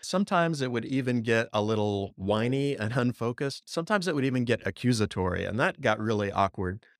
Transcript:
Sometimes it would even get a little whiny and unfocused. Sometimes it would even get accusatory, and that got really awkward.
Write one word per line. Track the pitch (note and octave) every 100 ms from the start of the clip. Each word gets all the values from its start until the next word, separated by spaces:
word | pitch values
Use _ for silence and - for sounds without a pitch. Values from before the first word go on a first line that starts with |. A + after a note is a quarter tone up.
Sometimes | - F3+ G3+ F#3 E3 D3+
it | B2+
would | A#2+
even | A2 C3 B2+ B2
get | A2+ A2+ A2+
a | G#2+
little | G#2+ G#2+ G#2 G2+ G2 -
whiny | F#2+ G#2+ A#2+ C3+ C#3+
and | C#3 G#2+
unfocused. | A#2+ A#2+ A#2 A#2 B2 C#3 - -
Sometimes | - E3 G#3+ F3+
it |
would | D3
even | C3+ B2+
get | A#2+ A2+ -
accusatory, | - B2 A#2 G2+ - F#2 F2+
and | F#2 G#2
that | F3 -
got | C3+ G#2+
really | A2 G#2+ G2+
awkward. | F#2 G2 - F#2 G2+ - _